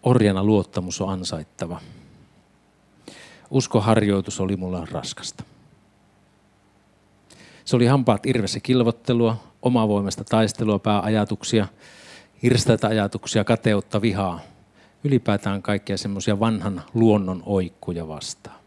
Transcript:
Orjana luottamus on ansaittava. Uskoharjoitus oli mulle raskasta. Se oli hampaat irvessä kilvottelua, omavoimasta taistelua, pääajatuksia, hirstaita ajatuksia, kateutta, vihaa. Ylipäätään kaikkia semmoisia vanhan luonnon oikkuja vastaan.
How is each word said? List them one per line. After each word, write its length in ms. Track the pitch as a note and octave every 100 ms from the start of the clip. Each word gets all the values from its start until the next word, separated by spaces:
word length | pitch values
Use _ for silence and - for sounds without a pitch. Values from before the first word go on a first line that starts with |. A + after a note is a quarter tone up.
Orjana 420 | - B2 G#2 F#2+
luottamus 560 | G#2 G#2+ F#2 - F2+ -
on 80 | F#2+
ansaittava. 720 | F#2+ F2 E2 D#2 - E2 E2+ - - - - _ _ _ _ _ _ _ _ - - - - _
Uskoharjoitus 880 | C3+ - A#2 G2+ A2 G#2 G2 F#2+ F#2+
oli 160 | F#2+ F#2+
mulle 300 | F#2 F2+ E2
raskasta. 520 | E2+ - - - - - _ _ _ _ _ _ _ _ _ _ _ _ _ _ _ _ _ _ - - -
Se 120 | - B2
oli 100 | A#2+
hampaat 400 | C#3 B2 G2+ -
irvessä 340 | B2+ G2 -
kilvottelua, 760 | - B2+ A#2 A#2 - A#2 A#2 A2+ - _
omavoimasta 600 | B2+ B2 A2 G#2 G2+ -
taistelua, 540 | G2+ A2 A2 - G#2+ G2+
pääajatuksia, 880 | - G#2 F#2 A2 G#2 G2+ - A2+ G2 _ - - - - _ _
hirstaita 460 | B2 B2 - A2+ G#2
ajatuksia, 560 | A2 G2+ - - A2+
kateutta, 580 | G2 A#2 A#2 G2+ - G#2+
vihaa. 380 | A2 G2 F#2+ E2+ - _ _ _ _ _
Ylipäätään 580 | D3 C3 - G2+ - G2
kaikkia 360 | - G2+ - G2
semmoisia 420 | G2+ G2 G2+ G2+
vanhan 420 | A2+ A2 F2+ F#2 -
luonnon 480 | A#2 A2+ G#2 F#2 F#2 E2
oikkuja 640 | G2+ F2 _ - E2+ D#2+
vastaan. 480 | D2+ - - - -